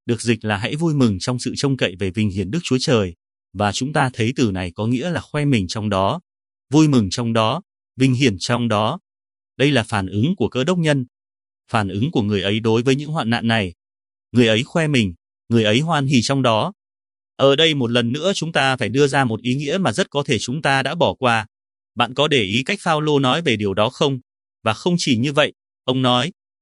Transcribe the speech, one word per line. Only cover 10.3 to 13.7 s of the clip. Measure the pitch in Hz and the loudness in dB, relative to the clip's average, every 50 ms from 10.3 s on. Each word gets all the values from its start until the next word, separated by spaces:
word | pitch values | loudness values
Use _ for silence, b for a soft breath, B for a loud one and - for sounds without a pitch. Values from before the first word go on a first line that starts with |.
| 190 | 0
của | - 117 - | 0 -2 -2
Cơ | - 123 131 | 0 -2 0
Đốc | 156 185 180 | 0 0 0
nhân, | 165 156 147 139 127 - _ _ _ _ _ _ _ _ _ _ _ _ | 2 2 0 0 -2 -4 _ _ _ _ _ _ _ _ _ _ _ _
phản | - 113 104 95 | -2 -2 0 0
ứng | 87 101 117 160 | -2 -2 -2 0
của | 175 139 | 0 0
người | 104 104 104 98 | 0 0 0 0
ấy | 87 98 104 113 | 0 0 -2 0
đối | 113 113 110 117 123 | 0 2 2 2 2
với | 135 135 | 2 0
những | 139 147 143 | 0 -2 -6
hoạn | 156 165 123 110 | -6 -4 -2 -2
nạn | 117 117 92 117 | -2 -2 0 0
này. | 113 113 101 90 | 0 0 0 -4